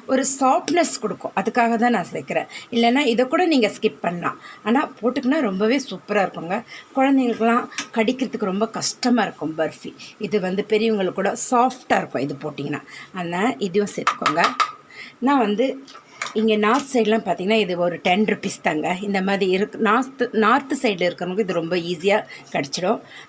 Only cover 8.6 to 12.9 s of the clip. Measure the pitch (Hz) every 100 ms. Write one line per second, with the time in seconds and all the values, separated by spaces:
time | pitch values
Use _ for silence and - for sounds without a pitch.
8.6 | 220 180 - - 254 247 185 - 156 160
9.6 | 156 - - - - - 202 202 185 190
10.6 | - 214 226 208 185 - 196 233 - 247
11.6 | 254 254 - 208 165 131 143 139 151 143
12.6 | 143 147 -